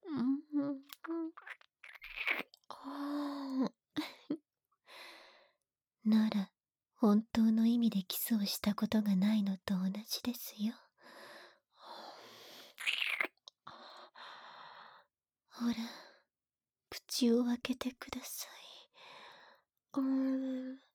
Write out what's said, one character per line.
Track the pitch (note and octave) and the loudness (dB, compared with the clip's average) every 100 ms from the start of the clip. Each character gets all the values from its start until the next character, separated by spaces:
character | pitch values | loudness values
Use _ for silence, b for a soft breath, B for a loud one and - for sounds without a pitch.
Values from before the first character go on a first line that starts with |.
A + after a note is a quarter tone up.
| F#4+ | -4
う | C#4+ A#3+ C#4 D4+ D4 C#4+ | 0 2 2 2 0 0
ん。 | C4+ C#4+ - - E4 E4 E4 F#4+ - - _ - - - A#3+ - - - _ _ | -2 -8 -16 -6 -4 -4 -8 -16 -16 -18 _ -20 -18 -14 -6 -2 -2 -4 _ _
あ | - - C#4+ C#4+ D4 C#4+ C#4+ C#4 C4 B3+ | -14 -12 -8 -6 -4 -4 -6 -4 0 0
あ。 | - _ - - - - D4+ _ _ _ _ B B B B B B B B _ _ _ _ | -2 _ -8 -8 -10 -6 -6 _ _ _ _ B B B B B B B B _ _ _ _
な | G#3+ A3 A3 | 4 4 4
ら、 | G#3+ F#3+ _ _ _ _ _ | 2 -2 _ _ _ _ _
本 | A3 G#3 A3 | 4 6 4
当 | - A3+ | 4 6
の | A3 A3+ | 6 6
意 | A#3+ | 6
味 | A#3 | 4
で | G3 | 2
キ | F#3 - | -2 -4
ス | - | 0
を | A3+ | 0
し | G3+ - | 2 0
た | - | 0
こ | G3+ G#3+ | 2 2
と | G#3+ | 2
が | G#3 | 4
な | F#3+ G3+ | 4 6
い | A3 | 4
の | G3 F#3+ | 2 -2
と | - F#3+ | -2 0
同 | F#3+ G3+ | 0 -2
じ | A3 - | -6 -4
で | - | -4
す | A#3+ - G#3+ | -4 -8 -4
よ。 | G#3 - - _ B B B B B B _ B B B B B B B B B B B - - - - - _ - _ - B B B B B B B B B B B B B B _ _ _ _ | -4 -4 -16 _ B B B B B B _ B B B B B B B B B B B -4 -2 -2 -2 -4 _ -20 _ -20 B B B B B B B B B B B B B B _ _ _ _
ほ | - A#3+ | -4 -2
ら、 | A#3 A#3 B B B _ _ _ _ _ _ _ | 0 -4 B B B _ _ _ _ _ _ _
口 | - _ - A#3+ | -16 _ 2 4
を | A#3 | 4
開 | A#3+ A#3+ | 4 0
け | - B3+ | -2 -4
て | B3+ | -4
く | - - | -6 -10
だ | B3+ | -10
さ | - - - - - - - B B B B B B B B _ _ | -10 -10 -12 -14 -20 -20 -20 B B B B B B B B _ _
い。 | - | -2
う | |
ー | C4 C4+ C4 C4 C4 B3+ C4 | 2 2 2 0 -2 -4 -6
ん。 | C4 _ | -12 _